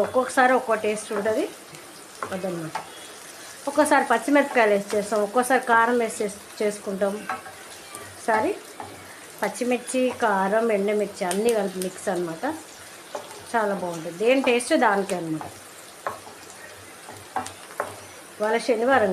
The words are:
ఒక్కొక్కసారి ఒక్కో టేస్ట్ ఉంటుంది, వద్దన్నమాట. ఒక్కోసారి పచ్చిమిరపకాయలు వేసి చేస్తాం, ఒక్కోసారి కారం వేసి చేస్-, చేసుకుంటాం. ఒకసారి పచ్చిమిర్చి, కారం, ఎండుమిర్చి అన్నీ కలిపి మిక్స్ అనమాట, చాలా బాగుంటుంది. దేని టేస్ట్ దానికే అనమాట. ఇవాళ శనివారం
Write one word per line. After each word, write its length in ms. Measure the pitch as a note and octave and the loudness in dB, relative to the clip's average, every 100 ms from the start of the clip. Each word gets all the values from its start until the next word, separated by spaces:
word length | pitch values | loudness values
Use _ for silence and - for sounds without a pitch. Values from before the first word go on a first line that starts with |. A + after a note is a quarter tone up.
| G3+ | 2
ఒక్కొక్కసారి 460 | B3 B3 - B3+ B3+ | 2 2 4 6 6
ఒక్కో 160 | - G#3+ | 2 0
టేస్ట్ 260 | G#3+ G#3+ - G#3 | 0 -2 -4 -2
ఉంటుంది, 300 | G#3+ A3+ F#4 - - - - - - - - | 0 0 -2 -6 -18 -18 -18 -18 -18 -12 -8
వద్దన్నమాట. 460 | F#3+ F#3 E3+ D#3 - - - - - - - - - - | -4 -4 -6 -6 -8 -10 -16 -16 -16 -16 -16 -16 -8 -2
ఒక్కోసారి 360 | C#4+ D4 C#4+ C4 | 2 6 6 4
పచ్చిమిరపకాయలు 600 | A#3 A#3 C#4+ C#4 B3+ A3 G3+ | 2 4 4 4 4 6 4
వేసి 140 | G3 | 2
చేస్తాం, 260 | G#3+ G3+ G#3+ G#3 | -2 0 0 2
ఒక్కోసారి 360 | B3 B3 B3+ B3 | 2 4 2 6
కారం 260 | A3+ A3+ B3 | 6 6 4
వేసి 140 | A3+ A3 | 0 -2
చేస్-, 200 | G#3 - - - | -4 -4 -12 -2
చేసుకుంటాం. 540 | G#3 G#3 - F#3+ G3 G#3 G3 - - - - - - - - | -2 -2 -6 -2 0 -2 -6 -10 -10 -16 -16 -18 -16 -14 -14
ఒకసారి 400 | - - A3 C#4+ G#4 - - - - - - - - | -8 0 2 2 -2 -8 -14 -14 -14 -16 -18 -14 -4
పచ్చిమిర్చి, 600 | G3+ G3+ B3 B3 A#3+ B3+ B3+ - | -4 -2 0 0 0 0 0 2
కారం, 420 | A#3 G3 G3 A3 A#3 G#3 | 2 4 4 4 4 2
ఎండుమిర్చి 460 | G3+ G#3+ G3+ - F#3 | 2 2 0 -2 -2
అన్నీ 200 | F#3+ A#3 A3 | 2 2 2
కలిపి 220 | G3 F#3 F#3 | 0 -2 -6
మిక్స్ 220 | - - | -4 -4
అనమాట, 300 | F3 F3 E3 C4+ D#4+ - - - - - - - - - | -2 -2 -4 -6 -6 -10 -18 -18 -18 -12 -12 -12 -14 -2
చాలా 200 | A#3 G#3 F#3 | 0 0 0
బాగుంటుంది. 360 | F3+ E3+ E3 E3 | -4 -6 -8 0
దేని 200 | A3 C4 C4 | 4 4 4
టేస్ట్ 240 | A#3+ A#3+ D#4 A#3+ | 2 4 4 6
దానికే 320 | G3 F#3+ F#3 | 4 0 -2
అనమాట. 240 | E3 D#3 - - - - - - - - - - - - - - - - - - - - - - - - - - - - - - | -2 -4 -6 -14 -18 -18 -18 -10 -10 -10 -14 -18 -18 -18 -18 -18 -18 -18 -18 -18 -8 -8 -8 -12 -14 -8 -8 -8 -16 -18 -14 -4
ఇవాళ 180 | G#3+ A3+ A3+ | 0 2 2
శనివారం 420 | A3 A#3+ C4+ G#3 | 2 6 6 6